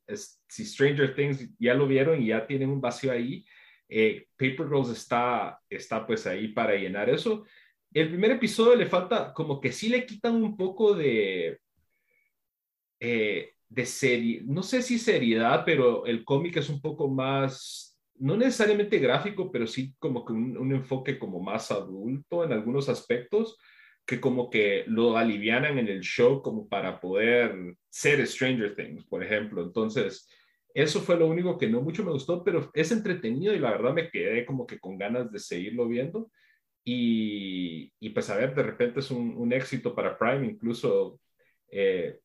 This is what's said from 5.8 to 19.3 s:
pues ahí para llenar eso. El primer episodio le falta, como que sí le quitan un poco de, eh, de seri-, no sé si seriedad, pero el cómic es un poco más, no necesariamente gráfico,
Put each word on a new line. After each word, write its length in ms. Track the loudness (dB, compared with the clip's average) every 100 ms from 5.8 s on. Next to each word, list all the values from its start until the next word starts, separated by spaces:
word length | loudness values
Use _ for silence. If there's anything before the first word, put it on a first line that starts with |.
| -6 -4 -2
pues 220 | -2 -2
ahí 220 | -4 -4
para 260 | 0 2 2
llenar 340 | 0 -2 0
eso. 360 | 2 0 -2 -6 -20 _ _ _
El 160 | 0 0
primer 220 | 2 2
episodio 440 | 4 2 4 8 8
le 100 | 6
falta, 480 | 0 2 -2 -2
como 280 | -4 -4 -2
que 100 | -4
sí 160 | -2 0
le 180 | 0 -2
quitan 300 | -4 0 2
un 220 | 0 0
poco 360 | -4 2 4
de, 680 | 4 4 2 2 0 -4 -6 _ _ _ _ _ _ _ _ _ _ _ _ _ _
eh, 540 | -2 0 0 -2 -6 _ _
de 140 | -6
seri-, 600 | -6 0 2 2 0 -2 -4
no 160 | -6
sé 200 | -2 -2
si 180 | 0 0
seriedad, 640 | 2 2 4 4 4 4 4
pero 400 | 4 4 4 0
el 200 | -4 0
cómic 320 | 0 0 -2
es 120 | -4
un 120 | -4
poco 260 | -6 -4 -2
más, 920 | 0 0 0 -2 -4 -14 -16 -18 _ _ -4
no 200 | 0 2
necesariamente 640 | 2 4 4 4 2 2
gráfico, 500 | 4 2 0